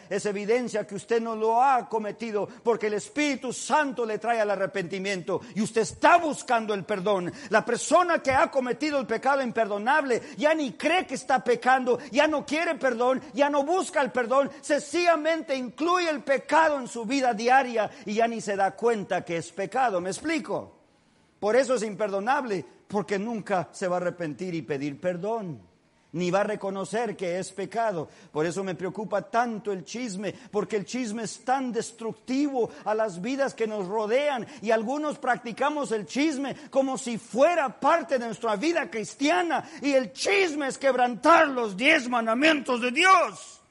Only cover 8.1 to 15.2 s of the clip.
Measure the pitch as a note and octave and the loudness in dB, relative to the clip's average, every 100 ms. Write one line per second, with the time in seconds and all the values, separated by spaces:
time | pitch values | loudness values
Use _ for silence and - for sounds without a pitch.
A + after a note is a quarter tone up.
8.1 | E4 C4+ C4 D#4+ C4+ B3 A#3+ D4+ C#4+ G#3+ | 2 2 2 2 0 -2 -2 0 -2 -2
9.1 | A3+ B3+ C#4 B3+ A3 G#3+ G3+ A3 D4+ C#4 | -2 2 0 0 -2 -2 0 2 2 2
10.1 | A3+ - A3+ D4 D#4+ C4+ - D4+ F4+ - | -2 -2 0 2 2 -2 -2 2 2 0
11.1 | B3+ - C4 - A#3 B3 C4 B3+ A#3 C#4+ | -8 0 0 2 2 4 4 4 -2 0
12.1 | A3+ D#4 D4 - D4+ E4+ C#4 C4 A#3 B3 | 2 2 2 -2 -2 -2 0 -2 2 0
13.1 | B3+ - G#3+ C#4+ D4 C#4 F#4 D#4 D#4 C4+ | 0 -4 0 2 2 2 0 0 -2 0
14.1 | B3 A#3 C4 C#4 - - C#4+ C#4+ E4 F4 | -2 2 2 2 -4 -2 -2 0 0 2
15.1 | E4 | 2